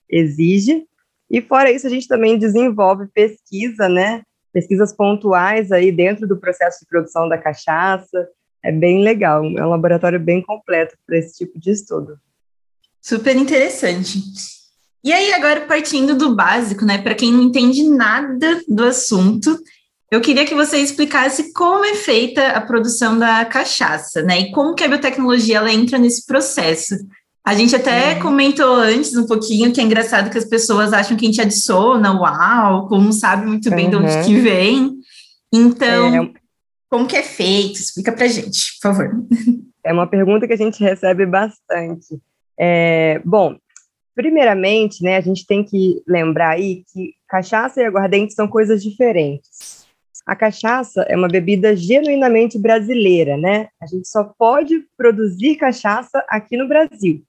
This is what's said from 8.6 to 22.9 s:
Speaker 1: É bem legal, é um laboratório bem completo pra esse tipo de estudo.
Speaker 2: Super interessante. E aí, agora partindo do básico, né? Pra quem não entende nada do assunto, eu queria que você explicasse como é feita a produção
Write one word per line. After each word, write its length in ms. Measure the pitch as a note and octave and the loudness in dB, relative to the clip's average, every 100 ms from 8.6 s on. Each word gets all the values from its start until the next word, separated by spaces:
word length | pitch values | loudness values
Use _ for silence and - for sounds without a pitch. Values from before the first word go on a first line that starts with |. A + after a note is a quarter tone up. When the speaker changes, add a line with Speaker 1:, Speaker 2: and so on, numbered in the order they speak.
Speaker 1:
É 80 | - | -6
bem 320 | D#3 F3 F#3 | 0 2 4
legal, 400 | G3+ A3+ F#3 D3+ | 2 2 2 0
é 200 | D#3 F3 | -2 -4
um 40 | D#3+ | -2
laboratório 500 | E3+ E3+ E3+ F3 F3 | 0 0 0 0 -2
bem 240 | E3 F3+ | 0 -2
completo 540 | F3+ G#3+ - E3+ D#3+ - - | -2 -10 -4 -4 -4 -8 -4
pra 120 | E3 | -4
esse 180 | E3 - | -4 -10
tipo 240 | F3 E3 | -14 -10
de 100 | E3+ | -4
estudo. 480 | G#3 - D#3 D3+ D3+ _ _ _ _ _ _ _ _ | -4 -4 -10 -10 -18 _ _ _ _ _ _ _ _
Speaker 2:
Super 360 | - A3+ B3 C4 | -6 -4 0 2
interessante. 840 | C4+ C#4+ D4 - F#3+ F3 F#3 G3 - - - - _ _ _ _ | 2 2 0 -2 -4 -2 -4 -6 -8 -12 -16 -18 _ _ _ _
E 80 | C4 | -2
aí, 200 | F4 G4+ | 0 0
agora 280 | F#4 D4 D4+ | 0 0 0
partindo 560 | D4 D#4 D#4 D4 C4+ C4+ | 0 -2 -2 -2 0 2
do 180 | D4 | 2
básico, 500 | G#3+ F3 A3 A3+ G3 | 2 2 0 -2 -2
né? 140 | G#3 G3 | 0 0
Pra 160 | G#3+ | -2
quem 160 | A3+ A#3+ | -2 2
não 120 | A#3+ | 4
entende 460 | B3+ B3 B3 C4 D#4 | 4 4 2 4 4
nada 720 | C#4 A3 A#3 C#4+ B3+ D#4+ E4+ - | 4 2 0 -4 -2 0 -2 -2
do 180 | G#3 | 0
assunto, 720 | A#3+ B3+ - G3 F#3 A3+ D4 D#4+ - _ _ _ - | 2 0 -2 2 2 2 0 -2 -6 _ _ _ -4
eu 100 | A3+ | -2
queria 240 | A#3 C4+ | 2 2
que 120 | D4 D4+ | 0 0
você 220 | D4 D4 | 0 0
explicasse 760 | C#4+ C#4+ D4 C#4+ C4 C4+ D#4 | -2 0 0 0 0 -2 -6
como 320 | - F4 F#4+ | -2 0 2
é 100 | G#4 | 0
feita 540 | G#4 - A3+ B3 C4+ C4+ | -2 0 0 0 0 0
a 120 | A#3+ | 0
produção 580 | A3 A#3+ A3+ | -2 -2 -2